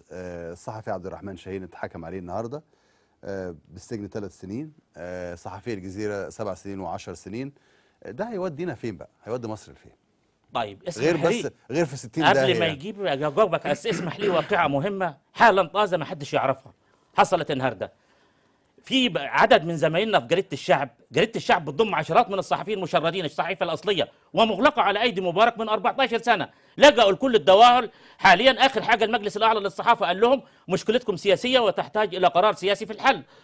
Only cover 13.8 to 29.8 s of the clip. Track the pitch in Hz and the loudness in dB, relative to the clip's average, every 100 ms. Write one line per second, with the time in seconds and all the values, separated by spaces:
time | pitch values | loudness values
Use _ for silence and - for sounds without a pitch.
13.8 | 233 170 170 - 202 170 - 196 156 139 | -4 -6 -6 -4 -2 0 0 0 0 0
14.8 | 185 196 180 147 _ - 226 196 170 196 | -2 -4 -6 -8 _ 4 4 4 2 0
15.8 | 208 175 147 147 147 143 127 131 - _ | 0 -2 -6 -10 -4 -2 -2 -4 -8 _
16.8 | _ _ _ - 202 180 147 139 131 113 | _ _ _ 0 2 2 -2 -2 -2 -4
17.8 | 107 _ _ _ _ _ _ _ _ _ | -10 _ _ _ _ _ _ _ _ _
18.8 | - 262 247 156 135 131 - 226 160 165 | -4 0 0 -2 -2 2 4 4 2 -2
19.8 | 156 165 220 180 120 170 185 143 - 160 | 0 0 0 0 0 -2 -2 -4 0 0
20.8 | 139 _ _ 139 202 170 - 196 151 143 | 0 _ _ -2 0 0 0 0 0 -2
21.8 | 220 160 156 175 226 190 - 170 170 214 | 0 -2 2 2 2 0 -2 -4 -4 -6
22.8 | 165 175 160 185 151 - 170 185 175 160 | -2 0 0 -2 -4 -4 -4 -4 -4 -4
23.8 | 190 185 - _ _ 165 220 190 285 262 | -4 -2 -4 _ _ 0 2 2 0 2
24.8 | 202 202 247 185 180 170 233 214 220 214 | 0 0 -2 -2 -2 2 2 2 -4 -2
25.8 | 214 196 262 226 - 208 127 _ _ - | -2 -2 -2 0 0 0 -2 _ _ 6
26.8 | 277 285 202 185 262 226 143 190 240 247 | 6 8 4 4 2 2 6 8 10 8
27.8 | 226 - - - 190 175 254 247 262 226 | 0 -10 -20 2 6 6 6 4 2 2
28.8 | 175 226 220 220 202 208 220 220 196 - | 0 2 2 -2 -4 0 2 2 -2 -2